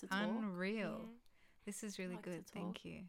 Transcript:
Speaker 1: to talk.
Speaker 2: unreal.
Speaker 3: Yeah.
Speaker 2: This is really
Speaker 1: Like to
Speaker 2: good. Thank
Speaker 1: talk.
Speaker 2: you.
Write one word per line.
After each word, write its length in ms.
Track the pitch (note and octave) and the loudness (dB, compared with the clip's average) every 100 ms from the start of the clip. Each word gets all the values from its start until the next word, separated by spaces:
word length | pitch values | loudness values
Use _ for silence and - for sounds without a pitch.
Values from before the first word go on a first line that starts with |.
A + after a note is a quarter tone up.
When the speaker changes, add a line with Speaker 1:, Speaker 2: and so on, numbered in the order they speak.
Speaker 1:
to 60 | F#3+ | 2
talk. 120 | F#3+ | 4
Speaker 2:
unreal. 800 | G#3+ A3+ G#3+ F3+ F#3+ A3 F#3 A3 | 4 4 2 2 2 4 2 0
Speaker 3:
Yeah. 80 | A3+ A#3 - - - - | -4 -10 -18 -20 -20 -10
Speaker 2:
This 180 | - G3+ | -6 -4
is 160 | G#3+ G3 | -4 -2
really 160 | F#3 F3 | -2 -2
Speaker 1:
Like 80 | |
to 60 | F3+ | -2
Speaker 2:
good. 160 | E3+ - | -4 -4
Thank 260 | - F3+ F#3 | -4 -2 -2
Speaker 1:
talk. 80 | |
Speaker 2:
you. 160 | F3 D#3+ | -6 -8